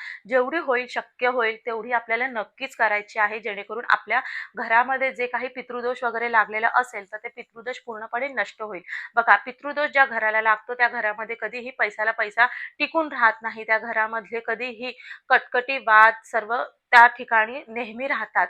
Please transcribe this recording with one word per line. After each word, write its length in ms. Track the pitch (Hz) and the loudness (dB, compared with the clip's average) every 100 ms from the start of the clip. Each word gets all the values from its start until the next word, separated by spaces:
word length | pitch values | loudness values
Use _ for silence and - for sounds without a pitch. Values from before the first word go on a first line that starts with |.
| - - 190 | -12 -16 -2
जेवढी 300 | 254 254 320 | 0 2 -2
होईल, 280 | 285 240 247 | 0 -2 -2
शक्य 380 | 240 - _ 247 | -6 -8 _ 0
होईल 300 | 254 226 220 - | 2 0 -2 -6
तेवढी 260 | 226 226 | -8 -4
आपल्याला 340 | 247 233 226 262 | -4 -2 -2 -2
नक्कीच 500 | 233 202 _ 262 - | -6 -10 _ -10 -2
करायची 420 | 226 208 208 226 | 0 0 -4 -2
आहे, 220 | 208 214 | -2 -2
जेणेकरून 440 | 220 202 196 220 240 | -8 -10 -8 -8 -2
आपल्या 320 | 208 - 233 - - - - | -2 0 -4 -2 -8 -12 -10
घरामध्ये 560 | 233 226 254 262 262 | 2 2 2 0 -2
जे 140 | 214 247 | -4 -6
काही 220 | 240 254 | -6 -6
पितृदोष 560 | 262 247 247 240 254 | -10 -10 -6 -6 -4
वगैरे 280 | 247 226 240 | -4 -4 0
लागलेला 380 | 233 202 214 226 | 2 2 0 0
असेल 380 | - 247 220 196 | 2 0 -4 -14
तर 40 | 214 | -14
ते 120 | 240 | -14
पितृदोष 500 | 247 233 226 220 254 | -16 -20 -16 -12 -12
पूर्णपणे 500 | - 214 220 240 277 | -12 -14 -8 -6 -4
नष्ट 340 | 254 202 - | -4 -6 -6
होईल. 200 | 214 185 - - - | -12 -10 -12 -12 -4
बघा, 220 | 233 233 202 | 0 4 4
पितृदोष 540 | - 240 277 285 294 | 2 -12 -8 -4 0
ज्या 140 | 285 | 4
घराला 380 | 277 226 220 220 | 4 2 0 2
लागतो 320 | 220 220 - | 2 0 -2
त्या 140 | 247 240 | 0 0
घरामध्ये 480 | 240 214 208 214 226 | 0 -4 -4 -8 -8
कधीही 300 | 220 240 240 | -8 -8 -10
पैशाला 400 | - 214 208 214 | -2 -2 0 -2
पैसा 360 | 220 214 208 247 - - - | -2 -2 2 2 0 -12 -6
टिकून 300 | 294 330 302 | -2 0 -2
राहत 340 | 269 233 214 | 2 2 2
नाही, 220 | 226 214 | -4 -8
त्या 140 | 220 220 | -2 0
घरामधले 640 | 233 220 220 226 196 226 233 | 0 -2 -2 -4 -6 -8 -6
कधीही 460 | 226 254 214 247 233 - - - | -6 -6 -8 -10 -12 -16 -16 2
कटकटी, 500 | 254 - 247 247 269 | 2 2 -2 -2 -2
वाद 360 | 214 214 220 220 | 4 8 8 4
सर्व 320 | - 233 208 240 - _ _ | -4 -6 -4 -4 -6 _ _
त्या 160 | 247 240 | 8 8
ठिकाणी 560 | 240 247 226 220 262 311 | 6 0 0 2 -2 -10
नेहमी 380 | 226 233 220 269 | -10 -10 -8 -6
राहतात. 400 | 254 214 208 175 | -4 -2 -2 -2